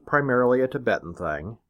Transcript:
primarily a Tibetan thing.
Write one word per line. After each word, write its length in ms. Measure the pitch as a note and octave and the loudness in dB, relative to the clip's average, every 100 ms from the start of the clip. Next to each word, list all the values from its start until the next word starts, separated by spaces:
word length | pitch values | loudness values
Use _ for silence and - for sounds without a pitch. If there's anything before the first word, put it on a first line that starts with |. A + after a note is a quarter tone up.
| - | -2
primarily 540 | D3 C#3 B2 B2 B2+ | 0 2 2 4 4
a 80 | C3 | 0
Tibetan 440 | C3+ A#2 F#2+ E2+ | -2 -2 -2 -4
thing. 460 | E2+ E2+ D2+ F2+ A#2 | -8 -6 -6 -8 -14